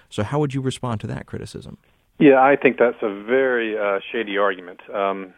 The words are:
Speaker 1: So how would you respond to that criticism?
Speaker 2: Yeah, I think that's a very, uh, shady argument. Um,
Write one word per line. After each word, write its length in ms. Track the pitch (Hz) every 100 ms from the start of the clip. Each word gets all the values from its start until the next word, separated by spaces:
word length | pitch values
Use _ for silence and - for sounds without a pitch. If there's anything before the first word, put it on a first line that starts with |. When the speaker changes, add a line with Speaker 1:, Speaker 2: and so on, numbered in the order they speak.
| _
Speaker 1:
So 120 | -
how 160 | 104 143
would 140 | 151
you 80 | 135
respond 400 | 131 - 123 110
to 60 | 113
that 180 | 135
criticism? 540 | - - - - - - _ _ _ -
Speaker 2:
Yeah, 220 | 151 135
I 140 | 135 139
think 220 | 135 113
that's 200 | 120 -
a 220 | 113 101
very, 560 | 104 131 131 120 113 107
uh, 220 | 101 98 -
shady 280 | 120 104 98
argument. 420 | 101 92 87 92 -
Um, 420 | 113 98 98 95